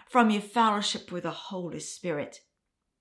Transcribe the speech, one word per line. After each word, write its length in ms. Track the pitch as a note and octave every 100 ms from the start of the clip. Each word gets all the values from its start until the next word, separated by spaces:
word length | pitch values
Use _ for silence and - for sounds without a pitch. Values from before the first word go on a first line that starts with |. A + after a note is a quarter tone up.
| -
from 220 | B3+ A3
your 120 | G#3
fellowship 720 | G#3 A#3+ A3+ G#3 G3+ - -
with 100 | F3+
the 80 | E3
Holy 500 | D3+ - F#3+ F3 D3+
Spirit, 600 | - - F3+ D3 B2+ - _ _ _ _ _ _